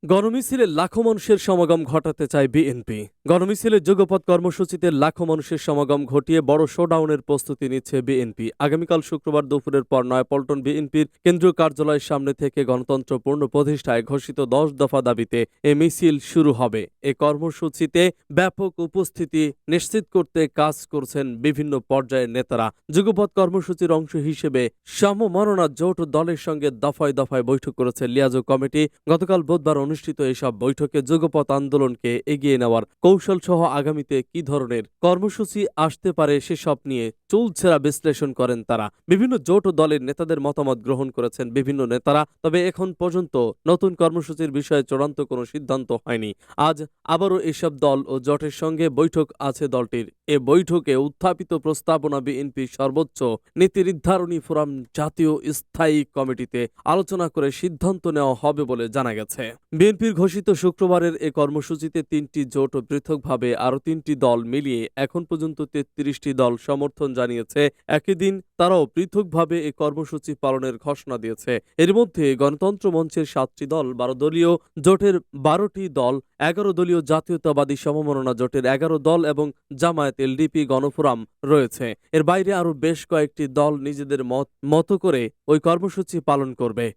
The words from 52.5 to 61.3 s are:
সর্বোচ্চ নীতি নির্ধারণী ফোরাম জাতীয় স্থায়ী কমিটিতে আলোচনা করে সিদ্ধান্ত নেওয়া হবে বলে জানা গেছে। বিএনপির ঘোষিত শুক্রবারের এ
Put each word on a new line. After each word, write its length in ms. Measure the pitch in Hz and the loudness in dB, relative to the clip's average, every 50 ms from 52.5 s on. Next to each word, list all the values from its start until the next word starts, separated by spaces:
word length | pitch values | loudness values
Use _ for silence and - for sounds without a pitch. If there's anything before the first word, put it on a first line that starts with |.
| 123 139 131 127 - | -6 -6 -8 -8 -4
সর্বোচ্চ 420 | - 135 135 135 151 160 139 _ - 139 120 110 - _ _ _ 160 | -2 -2 0 0 0 -2 -2 _ -4 -2 -2 -2 -4 _ _ _ 2
নীতি 220 | 180 190 _ 196 180 185 | 2 4 _ 2 0 0
নির্ধারণী 500 | 185 147 - 170 190 185 180 175 175 160 - | 0 -2 0 2 2 2 0 -2 -4 -6 -4
ফোরাম 240 | - 160 151 151 143 139 135 123 _ _ | -2 -2 -2 0 -2 -4 -10 -12 _ _
জাতীয় 360 | - 151 156 - - 165 156 156 143 - 147 151 | -6 -4 -4 0 2 2 2 2 0 -2 -6 -6
স্থায়ী 420 | - - _ _ - 165 156 151 151 143 _ _ | -6 -8 _ _ 0 2 2 4 2 0 _ _
কমিটিতে 460 | 143 135 131 127 110 123 - - 123 120 113 _ _ - - | -4 -2 -2 -4 -6 -8 -6 -4 -4 -4 -4 _ _ -2 0
আলোচনা 360 | 160 190 185 - 196 185 175 160 _ | 0 0 0 -2 -4 -4 -4 -4 _
করে 140 | - 139 143 135 - | -2 -2 -2 -2 -2
সিদ্ধান্ত 420 | - 180 165 143 - 185 196 175 _ 175 151 | -6 -6 -4 -2 -2 -2 -2 -2 _ -2 0
নেওয়া 180 | 147 143 135 127 113 - | 0 2 0 0 0 0
হবে 200 | 147 147 147 147 123 | -2 0 0 -2 -4
বলে 140 | 127 117 117 113 110 | -2 -4 -4 -4 -4
জানা 180 | 139 127 120 110 107 | -4 -2 -2 -4 -6
গেছে। 240 | 107 - - - 123 113 117 _ _ _ - | -8 -10 -10 -10 -10 -10 -10 _ _ _ 2
বিএনপির 360 | 156 180 214 214 175 220 226 208 160 | 4 4 4 4 2 -2 -2 0 2
ঘোষিত 260 | 185 190 160 202 185 - 196 143 | 0 0 0 -2 0 0 0 2
শুক্রবারের 540 | 175 180 165 _ 196 180 180 175 170 170 165 - 151 | 2 -2 0 _ 2 2 4 2 2 0 -2 -2 -6
এ 20 | 156 | -4